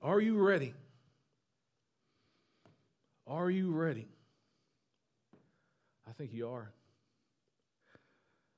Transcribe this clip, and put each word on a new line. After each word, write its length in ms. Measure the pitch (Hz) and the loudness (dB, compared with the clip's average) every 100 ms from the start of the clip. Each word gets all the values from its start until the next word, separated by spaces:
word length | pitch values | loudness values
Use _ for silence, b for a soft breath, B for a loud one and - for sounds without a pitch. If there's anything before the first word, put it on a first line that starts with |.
Are 180 | 147 208 | 0 2
you 180 | 220 214 | 4 4
ready? 360 | 196 180 123 - - - _ _ _ _ _ _ _ _ _ _ _ _ _ _ _ _ - _ _ _ _ _ - | 6 4 0 -8 -20 -20 _ _ _ _ _ _ _ _ _ _ _ _ _ _ _ _ -20 _ _ _ _ _ -8
Are 220 | 156 180 | -2 0
you 220 | 190 185 | 0 0
ready? 380 | 160 165 113 110 - _ _ _ _ _ _ _ _ _ _ _ - _ _ _ _ _ _ 113 | 0 0 -2 -8 -18 _ _ _ _ _ _ _ _ _ _ _ -20 _ _ _ _ _ _ -18
I 40 | |
think 220 | 113 131 | -12 -10
you 160 | 113 117 | -6 -8
are. 240 | 123 107 - _ _ _ _ _ _ _ _ _ _ _ - _ _ _ _ _ | -8 -12 -18 _ _ _ _ _ _ _ _ _ _ _ -20 _ _ _ _ _